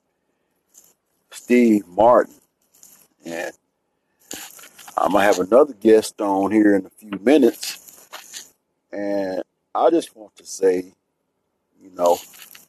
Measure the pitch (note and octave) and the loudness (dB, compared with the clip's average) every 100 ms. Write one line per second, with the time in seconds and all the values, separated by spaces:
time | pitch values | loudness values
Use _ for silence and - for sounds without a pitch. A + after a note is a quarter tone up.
0 | _ _ _ _ _ _ _ _ _ _ | _ _ _ _ _ _ _ _ _ _
1 | _ _ _ - - B2 A#2 G#2 F2 F#2 | _ _ _ -14 0 2 4 2 -2 0
2 | A2+ A#2 - - _ _ _ _ _ _ | 4 4 2 -6 _ _ _ _ _ _
3 | _ _ E3 E3+ - - _ _ _ _ | _ _ -14 -12 -12 -14 _ _ _ _
4 | _ _ - - - - - - - - | _ _ -20 -20 -20 -20 -20 -20 -12 -4
5 | - G2 G2+ F2+ F#2 A#2 D3+ B2 A2 A2 | -2 0 0 0 0 2 0 0 2 2
6 | - - G2+ G2 G2 G#2+ G#2 G2 F#2 _ | 2 -6 -4 -2 0 2 2 2 -2 _
7 | G#2+ G2 G#2+ D3+ A#2 - - - - - | -16 -6 0 2 2 0 -10 -14 -18 -20
8 | _ - - - - _ _ _ _ G2 | _ -20 -20 -20 -20 _ _ _ _ -12
9 | G2+ G2+ F#2+ F#2 - _ _ G#2 D3 E3 | -6 -6 -6 -8 -12 _ _ -2 0 0
10 | - A2 G#2 _ - - F#2+ F2+ F#2 _ | -4 -12 -20 _ -20 -4 -2 -2 -6 _
11 | _ _ _ _ _ _ _ _ F#2+ F2+ | _ _ _ _ _ _ _ _ -20 -4
12 | F2 E2+ - - - - | 0 0 -4 -20 -20 -20